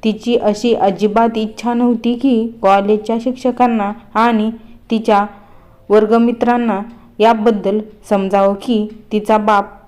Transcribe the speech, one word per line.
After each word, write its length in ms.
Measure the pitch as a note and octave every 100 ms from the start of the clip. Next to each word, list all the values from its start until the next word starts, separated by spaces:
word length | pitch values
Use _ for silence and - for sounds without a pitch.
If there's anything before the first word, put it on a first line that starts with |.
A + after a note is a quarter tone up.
तिची 320 | A3 G#3+ A#3+ A#3+
अशी 380 | G#3 G#3 A#3+
अजिबात 640 | A3 G3+ F#3+ G#3 G#3 A3+ A3+
इच्छा 360 | A3 - A#3
नव्हती 400 | A#3+ A#3+ A#3 A#3
की 340 | A#3+ C4+ A#3 A3+ -
कॉलेजच्या 540 | G3 G3 G3 G#3+ G#3 A3+
शिक्षकांना 720 | A#3+ B3+ B3+ B3 B3 A3+ G3+ G#3+ -
आणि 360 | G#3+ A#3 A3+ G#3+ A3+ - - -
तिच्या 360 | A3+ A3+ G3+ G#3 - - - - - -
वर्गमित्रांना 920 | G#3 G#3+ A#3 A#3 A#3 A#3 A#3+ A#3 G3 G#3 - - -
याबद्दल 600 | G#3+ A3+ G#3+ G#3 G3 G#3+ G#3+ - -
समजावं 460 | G3+ F#3+ G3 G3
की 340 | G3 - A3+ G#3+ - -
तिचा 260 | G#3+ G#3 G#3+
बाप 260 | G#3 G#3 G3+ -